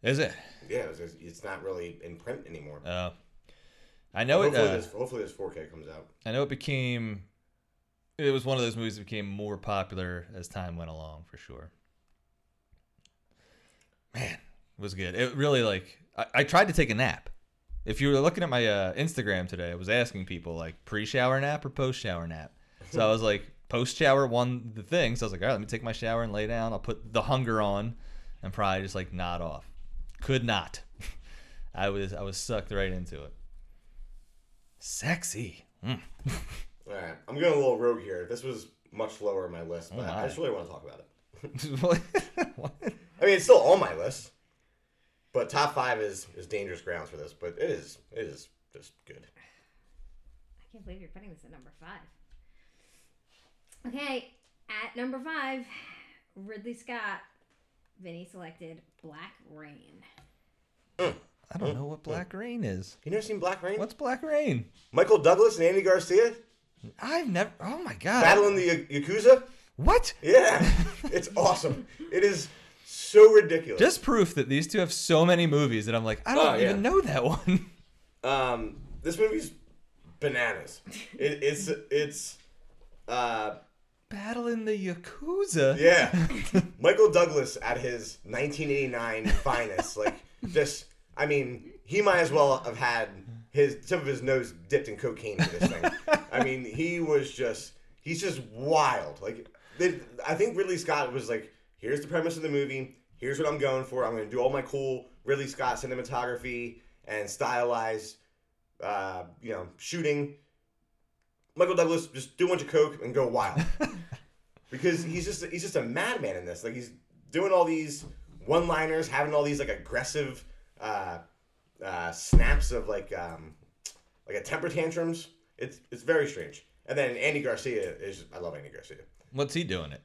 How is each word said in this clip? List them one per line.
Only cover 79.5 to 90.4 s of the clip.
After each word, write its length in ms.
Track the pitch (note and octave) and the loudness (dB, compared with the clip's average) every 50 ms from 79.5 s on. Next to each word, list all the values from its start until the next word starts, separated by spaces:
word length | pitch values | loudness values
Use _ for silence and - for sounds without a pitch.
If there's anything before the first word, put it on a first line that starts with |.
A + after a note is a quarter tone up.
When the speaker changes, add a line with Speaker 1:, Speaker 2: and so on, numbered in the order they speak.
| - - - - - - - _ _ _ - - - - | -14 -16 -20 -20 -20 -20 -20 _ _ _ -20 -20 -14 -4
Speaker 2:
bananas. 640 | - C#3+ C3 B2 A#2+ A2+ G#2 F2+ D2 C#2 - - _ - - - - - - - | -4 -2 0 0 -2 -2 -2 -6 -10 -14 -18 -20 _ -16 -16 -16 -16 -16 -8 -2
It, 240 | C3 D3 D3 C#3+ C#3 | -2 -2 -2 0 0
it's, 260 | C#3+ D3 D3 - D#3 D3 - - - | 0 0 0 -4 -4 -4 -6 -4 -2
it's, 460 | C3+ D3 D3 C#3+ D3 - - - - - - - - - - - - - - - - - - | 0 0 0 0 -4 -10 -12 -12 -14 -16 -20 -20 -20 -20 -20 -20 -20 -20 -20 -20 -20 -20 -10
uh, 480 | - A#2 B2 A#2+ A#2 A#2 A2 G#2+ G#2+ F2+ - - _ _ _ _ _ _ _ _ _ | -6 -2 0 0 0 0 -2 -4 -4 -6 -10 -16 _ _ _ _ _ _ _ _ _
Speaker 1:
Battling 540 | - G3+ G3+ G#3+ A#3 A#3+ A#3+ A#3 A#3 A3+ A3 | -12 -12 -8 -8 -6 -4 -4 -2 -4 -2 -2
the 120 | G#3+ G#3+ G#3 F#3+ F#3 F3 | -2 -2 -2 -2 -4 -6
Yakuza? 840 | E3+ F3 - - - C#4+ D4+ F4+ G4 G4+ F#4 - D#3+ C#3 C3+ C3+ C3+ | -6 -10 -16 -14 -10 -6 -4 0 0 0 0 2 4 4 4 4 6
Speaker 2:
Yeah. 340 | D3 - F3 E3 C3 - - F3+ E3 D#3+ C3+ A2+ - - - F#3+ - - - | 8 8 8 8 6 4 2 2 2 2 0 -2 -4 2 2 2 2 2 -6
Speaker 1:
<laughs> 80 | - | 2
Speaker 2:
Michael 300 | - E3 F#3 G3 A3 G#3 D3 | 4 4 8 8 8 8 10
Douglas 440 | E3+ F3 E3 D3+ D3 C3 - - B2+ - | 8 6 6 4 0 -2 -2 -6 -6 -4
at 160 | A2+ B2 A#2+ | -4 -4 -2
his 400 | B2+ B2+ A#2+ A#2 A2 - - - - | -4 -4 -6 -6 -8 -12 -14 -16 -14
nineteen 460 | F#2 A2 A#2+ C#3 D3 C#3+ C#3+ D#3+ C#3+ | -8 -4 -4 -4 -4 -4 -4 -2 -2
eighty-nine 560 | C#3 C#3 C3+ B2+ B2 A#2 A#2 A#2 A2 A2 A2 G#3 | 0 0 0 -2 -2 -4 -4 -4 -4 -2 2 4
finest. 680 | - - - C3+ C3 A#2+ A#2 A2 G2 F#2 - - - | 4 4 4 2 0 0 -2 -2 -4 -4 -6 -6 -4
Like, 180 | G#2+ G#2 A2 - - - - - - | -2 -2 -2 -2 -4 -16 -20 -18 -12